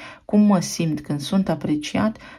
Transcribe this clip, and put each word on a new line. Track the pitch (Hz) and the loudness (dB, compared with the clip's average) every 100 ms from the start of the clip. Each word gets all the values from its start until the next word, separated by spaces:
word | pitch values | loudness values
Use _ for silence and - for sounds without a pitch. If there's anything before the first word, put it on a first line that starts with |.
| - - - | -20 -20 0
cum | 208 | 4
mă | 208 185 | 6 4
simt | - - 165 151 | 0 -2 -2 -2
când | - 147 | -4 -6
sunt | 139 190 190 | -2 0 0
apreciat | 156 160 151 - - 214 220 - | -2 -2 -2 -2 -2 -2 -4 -14